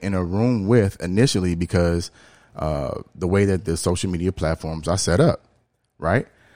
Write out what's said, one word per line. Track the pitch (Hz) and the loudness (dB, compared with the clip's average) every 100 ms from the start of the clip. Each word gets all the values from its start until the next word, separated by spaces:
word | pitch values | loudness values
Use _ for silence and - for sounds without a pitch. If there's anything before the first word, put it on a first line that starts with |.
in | 98 | -4
a | 95 | -2
room | 87 98 120 117 95 | -2 0 0 0 2
with | 123 98 - | 4 4 0
initially | 87 95 135 98 90 | -2 2 2 2 0
because, | 85 87 90 85 85 85 - - _ _ - | -2 0 2 2 0 -4 -12 -20 _ _ -8
uh, | 78 73 67 - - | -4 -4 -6 -8 -12
the | - 87 | -6 0
way | 98 101 | 2 2
that | 92 | 0
the | - 82 | -2 -2
social | 87 87 95 | -2 -2 -2
media | 87 90 | -2 -2
platforms | - 78 80 82 80 80 | -2 -2 -4 -6 -6 -2
are | 95 | -2
set | - 85 | 2 2
up, | 156 - _ _ _ _ _ _ | 2 0 _ _ _ _ _ _
right? | 80 113 - _ _ | -2 -2 -2 _ _